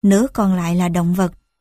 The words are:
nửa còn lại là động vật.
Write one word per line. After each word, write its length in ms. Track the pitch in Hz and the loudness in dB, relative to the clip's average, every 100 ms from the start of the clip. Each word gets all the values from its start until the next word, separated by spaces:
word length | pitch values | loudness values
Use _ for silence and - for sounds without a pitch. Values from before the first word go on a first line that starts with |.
nửa 260 | 202 196 269 | 2 2 0
còn 200 | - 196 | -2 -2
lại 220 | 180 170 175 | 0 -2 -2
là 140 | 175 | -2
động 240 | 175 170 | -2 -2
vật. 200 | 180 180 - _ _ | 0 -2 -6 _ _